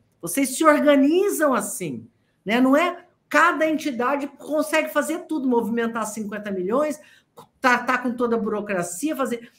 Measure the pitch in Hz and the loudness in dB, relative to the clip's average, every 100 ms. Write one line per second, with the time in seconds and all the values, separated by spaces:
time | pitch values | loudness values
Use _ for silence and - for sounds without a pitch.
0 | _ _ 165 - 269 - 320 294 269 285 | _ _ -6 -2 -2 2 4 4 6 4
1 | 277 339 403 294 302 240 202 - 170 120 | 4 4 2 0 0 0 -2 -6 -8 -8
2 | - _ _ _ - 226 262 277 349 349 | -14 _ _ _ -2 2 4 4 2 -4
3 | - _ - 294 330 294 311 311 294 233 | -14 _ -2 4 4 4 0 0 -4 -4
4 | 247 285 269 - - 302 294 320 - 294 | -2 -2 -4 -10 -6 -2 0 0 0 -2
5 | 254 330 349 311 262 233 208 233 233 233 | -2 -4 -6 -4 0 0 0 -2 -2 -4
6 | 208 - 208 208 208 190 180 240 302 - | -6 -8 -8 -8 -8 -6 -2 0 -2 -4
7 | - - _ - - _ 262 247 240 254 | -12 -20 _ -20 -20 _ 0 0 0 -2
8 | 254 240 240 226 208 208 202 190 175 - | -2 -2 0 0 -2 -4 -4 -4 -4 -4
9 | 294 277 254 240 - | -6 -4 -4 -6 -10